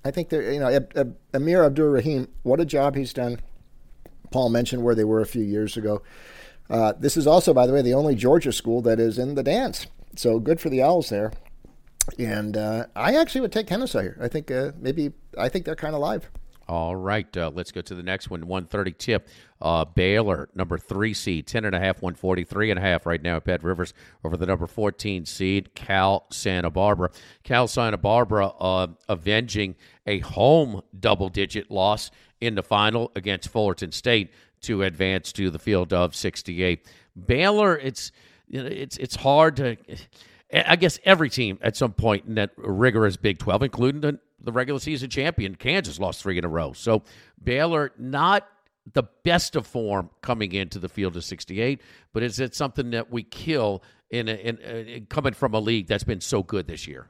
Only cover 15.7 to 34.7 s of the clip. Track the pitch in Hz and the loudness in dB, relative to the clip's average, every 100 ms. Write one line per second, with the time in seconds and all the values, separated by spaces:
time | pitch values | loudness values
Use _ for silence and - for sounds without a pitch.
15.7 | 156 156 151 147 214 - - - - - | -6 -4 -2 -2 -2 -6 -14 -14 -18 -6
16.7 | 85 82 92 95 107 - 90 82 76 87 | -4 -4 -4 -2 -2 -4 -4 -4 -4 -8
17.7 | 90 85 90 90 95 - 87 82 92 82 | -10 -12 -10 -6 -6 -6 -10 -6 -6 -4
18.7 | 104 92 85 - 110 - - - _ 80 | -4 -4 -6 -2 -2 -2 -20 -20 _ 0
19.7 | 82 80 85 92 104 107 90 - - 90 | 0 2 2 4 4 2 -2 -4 -6 -4
20.7 | 87 - 98 110 101 - 82 71 117 107 | -4 -4 -2 -2 -2 -4 -4 -4 -4 -2
21.7 | 92 95 92 92 87 92 92 87 95 110 | 0 0 -2 -4 -4 -2 -2 -2 -2 0
22.7 | 92 95 85 - 85 80 82 - 87 80 | 0 2 0 0 -2 -2 -2 -2 -2 -2
23.7 | 87 87 - - _ - 82 90 92 82 | -4 -4 -8 -20 _ -6 -4 -2 -2 -2
24.7 | - 107 - 104 95 80 - 95 98 92 | -2 -2 -2 -6 -6 -8 -4 0 0 -2
25.7 | - - 98 95 98 _ - 107 92 87 | -16 -2 2 4 2 _ -6 -4 -2 -2
26.7 | 90 101 95 87 - - - - 123 120 | 2 2 2 -2 -4 -20 -20 -2 2 2
27.7 | - 117 101 98 113 113 107 98 - 92 | 2 0 0 2 4 4 2 0 0 0
28.7 | 92 92 82 _ 95 82 107 120 104 98 | 2 0 -6 _ -4 0 0 0 -4 -4
29.7 | 92 - _ - 101 - - 117 160 139 | -6 -20 _ -4 -4 -4 4 6 6 4
30.7 | 98 - 95 110 98 95 95 98 110 - | -4 -10 -4 0 2 0 -2 -4 -4 -6
31.7 | 101 95 107 - _ _ _ 117 104 - | 0 0 0 -4 _ _ _ -4 -4 0
32.7 | 104 107 117 117 - 98 92 - 113 104 | 2 2 0 -2 -6 -6 -6 -4 0 0
33.7 | 90 87 - 123 117 92 _ _ _ - | -2 -6 -4 2 2 0 _ _ _ -4